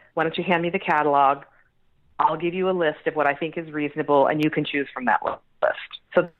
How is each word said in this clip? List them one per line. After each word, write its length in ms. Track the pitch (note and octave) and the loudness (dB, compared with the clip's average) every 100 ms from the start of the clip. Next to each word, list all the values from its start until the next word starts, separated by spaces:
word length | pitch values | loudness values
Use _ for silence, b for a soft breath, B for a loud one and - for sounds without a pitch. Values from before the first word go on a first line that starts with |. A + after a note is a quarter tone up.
| b - | b -4
why 80 | |
don't 140 | D#3+ F3 | -2 -2
you 60 | |
hand 200 | F3 E3+ | 0 0
me 60 | E3+ | 0
the 100 | F#3+ | -2
catalog? 640 | F3+ D#3 D3+ C#3+ C#3 C#3+ - b b _ _ _ _ - | 0 0 2 4 4 2 -4 b b _ _ _ _ -2
I'll 180 | - D#3+ | -2 0
give 160 | F3 | -4
you 160 | F#3 F#3 | -2 -2
a 20 | |
list 340 | F#3 D#3 D3+ D#3+ | 0 0 -2 -4
of 80 | D#3 | 0
what 100 | C#3+ | 0
I 80 | C#3 | 0
think 220 | D#3+ E3+ | -4 -6
is 140 | D#3+ | -8
reasonable, 560 | D3+ D3 D3+ C#3+ C#3+ C#3 | -6 -4 -4 2 4 4
and 160 | D#3 | 2
you 60 | D3+ | 0
can 160 | D3+ D3 | 0 -2
choose 240 | C#3+ C3+ | -4 -6
from 160 | C3 A#2+ | -4 0
that 180 | - | 0
list." 140 | - - _ _ - - - - _ F3+ | 0 -8 _ _ -2 -2 -8 -18 _ 0
So 120 | E3+ - | 0 -4